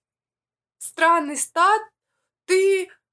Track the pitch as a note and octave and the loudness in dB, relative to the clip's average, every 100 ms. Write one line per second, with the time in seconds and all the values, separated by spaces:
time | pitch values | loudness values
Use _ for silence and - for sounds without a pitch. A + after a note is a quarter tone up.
0 | _ _ _ _ _ _ _ - - - | _ _ _ _ _ _ _ -14 -12 -2
1 | E4 E4+ D4 C#4+ - E4 F#4 A4 A4 _ | 2 2 -2 -8 -6 0 2 2 -4 _
2 | _ _ _ _ - F#4 G4 F#4+ F#4 _ | _ _ _ _ -2 0 2 0 -4 _
3 | _ | _